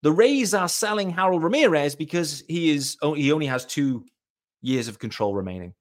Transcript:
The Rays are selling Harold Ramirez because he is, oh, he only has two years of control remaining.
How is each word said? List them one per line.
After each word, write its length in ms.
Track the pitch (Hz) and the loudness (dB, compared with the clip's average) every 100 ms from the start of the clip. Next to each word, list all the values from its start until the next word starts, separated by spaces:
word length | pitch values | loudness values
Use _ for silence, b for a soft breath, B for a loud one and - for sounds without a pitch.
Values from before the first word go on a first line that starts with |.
The 100 | 151 | 2
Rays 420 | 160 233 277 220 | 4 4 4 0
are 140 | 196 180 | 0 0
selling 420 | - 208 214 190 | -2 -2 -2 -2
Harold 320 | 170 190 180 | 0 2 2
Ramirez 540 | 165 269 277 156 143 139 | 2 4 4 4 0 -4
because 480 | 156 170 160 143 - | -4 -4 -4 -8 -6
he 220 | 170 165 | -2 2
is, 260 | 143 135 - | 0 -2 -4
oh, 120 | 151 | -4
he 180 | 151 139 | 0 2
only 140 | 156 147 | 2 0
has 200 | 127 127 | -4 -4
two 380 | - 139 123 - _ _ _ _ _ | -2 -2 -2 -8 _ _ _ _ _
years 260 | 123 131 117 | -2 -2 -2
of 140 | 107 | -8
control 340 | 113 - 107 | -10 -2 -2
remaining. 400 | 101 95 92 90 - | -2 -6 -8 -14 -18